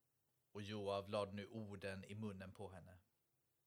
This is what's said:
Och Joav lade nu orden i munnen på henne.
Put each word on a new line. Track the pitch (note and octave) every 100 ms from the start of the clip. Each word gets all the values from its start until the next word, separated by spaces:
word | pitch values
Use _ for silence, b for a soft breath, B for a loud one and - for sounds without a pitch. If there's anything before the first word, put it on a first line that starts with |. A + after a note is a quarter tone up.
| _ _ _ _ _
Och | G#2
Joav | G2+ G#2+ G2 G2 G2
lade | G#2 G2+
nu | G2+ G2
orden | A2+ G#2 G2+ G2 F#2+ F#2
i | G#2
munnen | G#2+ F#2+ F#2
på | - G2
henne. | F#2 E2+ F2+ - _ _ _ _ _